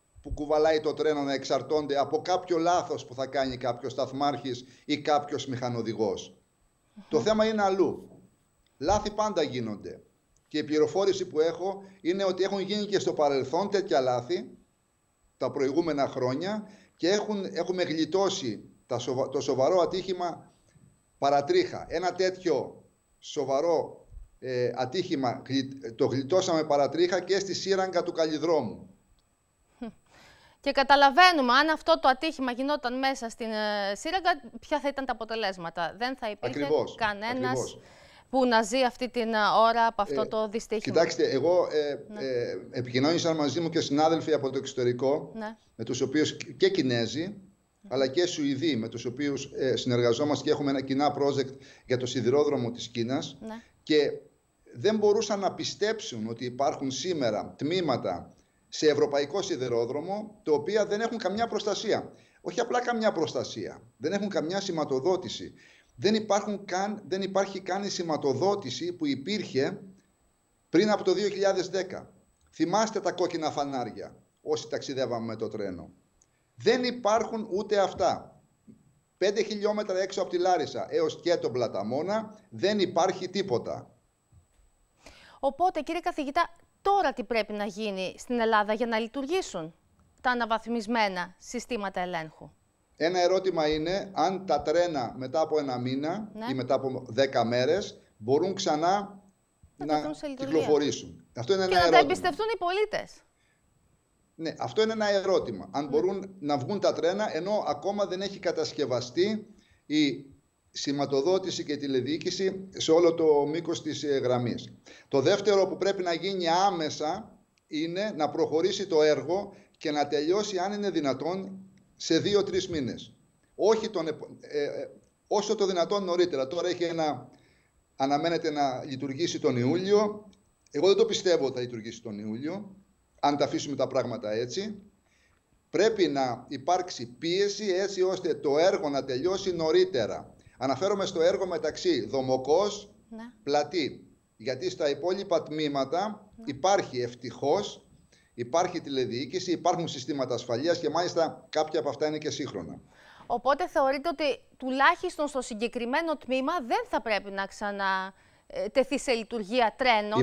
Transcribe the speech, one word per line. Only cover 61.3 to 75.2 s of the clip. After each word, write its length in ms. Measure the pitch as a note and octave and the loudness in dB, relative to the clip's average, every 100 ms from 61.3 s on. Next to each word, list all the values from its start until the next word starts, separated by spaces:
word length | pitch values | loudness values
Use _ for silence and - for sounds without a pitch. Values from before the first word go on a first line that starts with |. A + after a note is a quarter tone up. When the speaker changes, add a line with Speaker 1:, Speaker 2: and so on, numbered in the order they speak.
| G3+ A3+ | -2 -2
Speaker 1:
προστασία. 640 | G#3+ G#3 F#3+ A3 A3+ - - _ _ | -2 -2 -2 0 0 -2 -14 _ _
Όχι 200 | - F3 | -8 -4
απλά 200 | A#3 A#3+ | -2 0
καμιά 320 | A#3+ A#3 A3 | 0 0 0
προστασία, 720 | E3+ C#3+ C3+ A2 - E2 - - - | 0 0 -2 -6 -8 -10 -12 -20 -8
δεν 160 | C3+ | -4
έχουν 160 | G3 G3+ | -2 -2
καμιά 320 | F3+ D3+ G3 | -2 -2 -2
σηματοδότηση. 920 | G3 E3 D3 C3 D3 F#3 A#2+ - F2+ - - - _ - | -4 -4 -2 0 2 0 -2 -10 -12 -16 -20 -20 _ -2
Δεν 180 | D#3 | 2
υπάρχουν 500 | A3 G#3+ G#3 G#3+ G3 | 2 2 0 0 -6
καν, 380 | - F3+ G3+ G3+ - | -4 -4 -4 -6 -4
δεν 140 | F#3+ | -4
υπάρχει 380 | F#3+ G3 G3+ F#3+ | 0 0 0 -4
καν 220 | F3 F#3+ | -4 -4
η 40 | G3+ | -4
σηματοδότηση 1040 | - E3+ D3 D3 B2+ F#3 G3+ B2+ B2 E3+ | -4 -2 0 0 2 2 2 -2 -8 -8
που 140 | E3+ D3+ | -4 -2
υπήρχε 760 | C3+ - G#3 D#3 B2+ D3+ G3 - - _ _ _ _ _ _ _ | -2 -2 -4 -2 0 0 -2 -14 -20 _ _ _ _ _ _ _
πριν 220 | E3 G#3+ | 4 4
από 120 | G3 | 4
το 80 | F#3 | 2
δύο 160 | F#3 G3+ | 2 0
χιλιάδες 400 | G3 G3 F#3 E3 | 0 0 2 -2
δέκα. 420 | F#3 F#3 E2+ C2 _ _ _ _ | -4 -6 -8 -14 _ _ _ _
Θυμάστε 480 | - E3 G3 A3 G#3 | -2 2 2 2 0
τα 120 | F3 | -2
κόκκινα 380 | E3 F3 E3 D3+ | 0 -2 0 -2
φανάρια, 640 | C#3 C#3+ C3+ A#2 G2+ E2 - _ _ | -2 -2 -4 -6 -8 -14 -16 _ _
όσοι 260 | - D3+ - | -4 -4 -4
ταξιδεύαμε 580 | C3+ - C3 B2 A#2 | -8 -6 -4 -2 -2